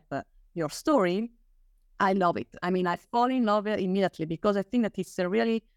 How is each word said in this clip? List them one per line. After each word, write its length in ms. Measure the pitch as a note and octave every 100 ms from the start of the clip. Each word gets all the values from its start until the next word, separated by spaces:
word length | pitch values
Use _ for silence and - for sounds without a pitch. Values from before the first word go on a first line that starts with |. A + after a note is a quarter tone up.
| -
uh, 100 | C#3 - _ _
your 160 | F3+ D3+
story, 600 | - - C#4+ F#3 F#3 A#3 - _ _ _ _ _ -
I 140 | G3
love 240 | F#3+ F3+ D#3+
it. 100 | - -
I 60 | F3
mean, 160 | F#3 F3+
I 80 | F3
fall 340 | - A#3+ B3
in 160 | C4 A3+
love 220 | G#3 G#3
immediately 580 | G#3+ F#3 F#3+ F#3 - D#3+
because 320 | E3 G#3+ G3+
I 40 |
think 220 | F#3+ B3
that 140 | A3 -
it's 220 | F#3 -
a 80 | F3+
really 360 | G#3 A3+ A3+ -